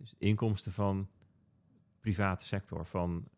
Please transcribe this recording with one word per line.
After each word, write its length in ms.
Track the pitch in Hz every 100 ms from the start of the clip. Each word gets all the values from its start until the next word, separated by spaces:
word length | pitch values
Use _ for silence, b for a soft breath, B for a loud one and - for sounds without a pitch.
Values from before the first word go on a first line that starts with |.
is 60 | 127
de 160 | -
inkomsten 460 | 101 107 110 101 -
van 360 | 92 101 98 98 _ - _ _ _ _
de 300 | _ _ _
private 460 | 110 95 98 90
sector, 400 | - 101 - 82
van 380 | 80 92 87 85 -